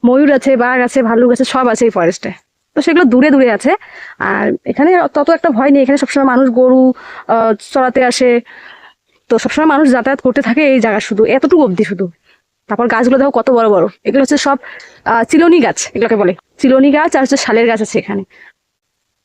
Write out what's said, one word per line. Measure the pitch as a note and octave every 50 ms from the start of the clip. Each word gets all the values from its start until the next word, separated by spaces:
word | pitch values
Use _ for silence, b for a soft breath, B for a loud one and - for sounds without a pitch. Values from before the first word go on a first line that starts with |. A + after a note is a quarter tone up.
| -
ময়ূর | A#3+ B3 C4+ D4 C#4+
আছে, | C#4+ C4 - C4+ C4+
বাঘ | A3+ A#3+ B3 B3+ B3+
আছে, | B3 B3 - C4+ B3
ভালুক | A3 A#3 A3+ B3 B3
আছে, | A#3+ A#3 C4
সব | - - C4 C4
আছে | A#3+ A3 - B3
এই | A3+
ফরেস্টে। | - G3 E3+ E3 F#3 - - - F#3 - _ _ _ _ _ _ _
তো | -
সেগুলো | C#4 E4+ D#4+ E4+ F4
দূরে | B3 A3 B3+ C4+ D4+
দূরে | C#4 C4+ C4+ B3
আছে, | G#3+ G3+ - C4+ F4+ G#4+ B B B B B B B B
আর | - G3 G3 G#3 G#3 G#3+ A3+ - _
এখানে | - B3+ - C#4+ E4+ F#4 F4 D#4 - _
তত | D4+ C#4+ -
একটা | E4+ D#4 - E4+
ভয় | B3+ G#3 C4 C#4+
নেই। | C#4 C#4+ C4
এখানে | B3+ C#4
সবসময় | C#4+ D4 - - C#4+ C4+
মানুষ | C4+ B3 B3 C4+ C4
গরু, | A3+ A#3+ B3+ B3+ B3+ C4 C4 C4 B3+ B B B B B B
আহ, | - A3 A3+ A3 A3+ A3 G#3 - - -
চড়াতে | C4+ B3+ B3+ B3 C4 B3+
আসে, | B3 A#3+ - B3+ B3 A#3+ A#3+ A#3 B B B B B B B B B B _ _ _ _ _ _ _
তো | A#3+
সবসময় | A3+ - A3+ - - D#4
মানুষ | D#4 D4 C#4 D#4 C#4
যাতায়াত | B3 B3 A3+ C4+ - -
করতে | - C4 B3 C#4
থাকে | C#4 - A#3+ C4+ D#4 C#4 C4+
এই | B3+
জায়গা, | G#3+ A3+ G#3 G#3
শুধু | - - A3 F#3+ A3
এতটুকু | - A3+ C4+ D4 C#4+ F#4 E4+ D4
অবধি | A3 F#3 E3+ G#3+
শুধু। | - G3 F3 G3 F3 - _ _ _ _ _ _ _ _ _ _
তারপর | _ G#3+ G3+ A#3+
গাছগুলো | A#3 A#3 A3 A3+ B3 B3+
দেখো | C4 C4+ C#4+
কত | - A#3+ A3 -
বড় | B3+ A#3 A3+ A3
বড়, | G#3 F#3 E3 G#3 - _ _
এগুলো | - - C#4
হচ্ছে | C4+ - D4
সব, | C#4+ - D4 C#4 C#4 B B B B B B B B B
আহ, | - A3+ A#3 A#3
চিলনি | - - D#4 E4 E4+ E4+ F4
গাছ | A#3 G3 D3 - - - _
এগুলোকে | A#3 A3+ A3 A3+
বলে, | G#3 G3+ F3 F3+ - _ _ _
চিলনি | _ - C4 C4 C4 C4+ D4
গাছ | C#4 D4 D#4 E4+ -
আর | C#4
হচ্ছে | C4+ B3 C#4
শালের | C4+ - - A#3 A3 A#3
গাছ | A3+ A3+ G#3
আছে | G#3+ - - G#3+
এখানে। | - - G3+ G3 F#3+ b b b b b b _ _ _ _ _ _ _ _ _ _ _ _ _